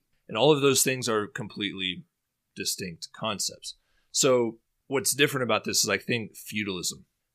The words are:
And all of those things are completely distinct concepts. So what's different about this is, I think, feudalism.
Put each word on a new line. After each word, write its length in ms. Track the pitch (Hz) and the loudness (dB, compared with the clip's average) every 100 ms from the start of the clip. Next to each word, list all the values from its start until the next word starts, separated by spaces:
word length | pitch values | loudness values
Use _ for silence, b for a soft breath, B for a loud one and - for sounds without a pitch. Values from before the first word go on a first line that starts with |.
| _ _ - | _ _ -8
And 80 | 110 | 2
all 160 | 139 | 6
of 60 | 147 | 6
those 220 | 139 131 | 6 4
things 260 | 139 131 120 | 2 0 0
are 180 | 110 104 | 0 -2
completely 760 | - 107 98 101 95 92 87 - _ _ _ _ | -8 -10 -6 -6 -4 -6 -6 -12 _ _ _ _
distinct 540 | - 95 - 92 80 - - | -8 -6 -4 -8 -10 -16 -8
concepts. 580 | 110 95 - - - - _ _ _ | -6 -4 -6 -6 -14 -16 _ _ _
So 480 | - 139 127 117 113 _ _ _ | 2 4 4 2 -4 _ _ _
what's 260 | 135 - | -2 -2
different 300 | 123 143 135 | 2 2 2
about 200 | 120 107 | 0 0
this 180 | - 98 | 0 0
is, 60 | 107 | 0
I 80 | 98 | -2
think, 400 | - 120 101 - | -2 -4 -4 -12
feudalism. 720 | - 107 101 90 78 - - _ _ | -10 -6 -4 -4 -6 -8 -18 _ _